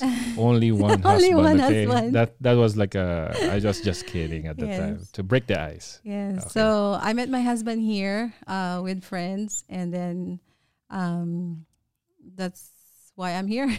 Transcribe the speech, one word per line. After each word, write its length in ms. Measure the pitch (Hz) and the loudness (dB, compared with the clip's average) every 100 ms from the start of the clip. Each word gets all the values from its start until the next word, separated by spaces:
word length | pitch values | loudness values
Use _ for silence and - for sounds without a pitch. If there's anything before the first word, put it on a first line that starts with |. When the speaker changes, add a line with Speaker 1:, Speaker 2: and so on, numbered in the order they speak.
Speaker 1:
<laughs> 340 | - 233 - 113 | -2 -2 -4 0
Speaker 2:
only 340 | 117 117 113 | 4 4 4
one 300 | 104 - 427 | 4 4 4
Speaker 1:
Only 300 | 381 403 370 | 4 6 6
Speaker 2:
husband, 60 | 330 | 6
Speaker 1:
one 240 | 311 294 | 6 6
Speaker 2:
okay? 240 | 262 - 240 | 6 4 2
Speaker 1:
husband. 280 | 240 233 | 2 2
Speaker 2:
That, 220 | 233 117 - | 2 2 0
that 120 | 123 | 4
was, 240 | 120 113 107 | 6 4 2
like, 160 | 98 | 0
a, 400 | 98 90 85 78 - - | 0 0 -2 -2 -2 0
I 80 | 101 | 0
was 240 | 104 95 | 0 0
just 240 | 101 90 - | -2 -4 -4
kidding 400 | 85 80 80 80 | -4 -4 -4 -8
at 120 | 76 | -6
the 60 | 107 | -6
time 300 | 92 101 104 | -4 -4 -6
Speaker 1:
Yes. 100 | 90 - | -10 -8
Speaker 2:
to 60 | |
break 240 | 95 127 123 | 0 0 0
the 100 | 87 | -2
ice. 380 | 76 76 - - | -4 -10 -18 -16
Speaker 1:
Yes. 340 | 214 202 196 185 | -10 -8 -6 -6
Speaker 2:
Okay. 120 | 185 | -4
Speaker 1:
So 460 | 220 220 208 202 196 | 0 2 2 0 -2
I 120 | 208 | -2
met 160 | 240 247 | -2 -2
my 80 | 254 | -2
husband 400 | 240 233 226 226 | 0 -2 -4 -4
here, 520 | 220 202 196 208 240 - - | -2 -2 -2 -4 -6 -10 -8
uh, 360 | 190 180 180 | -6 -4 -4
with 180 | 185 190 | -6 -8
friends, 600 | - 185 175 190 214 - - | -8 -8 -6 -6 -6 -8 -8
and 200 | 185 175 | -8 -6
then, 480 | 180 175 175 180 180 _ _ _ _ - | -4 -6 -6 -8 -10 _ _ _ _ -12
um, 720 | 196 175 170 170 170 175 160 160 _ _ _ _ _ 180 185 | -6 -4 -4 -4 -4 -6 -10 -16 _ _ _ _ _ -18 -10
that's 360 | 185 185 - _ _ _ _ - | -10 -10 -20 _ _ _ _ -10
why 160 | 180 | -6
I'm 140 | 180 196 | -4 -4
here. 200 | 233 277 | -2 -2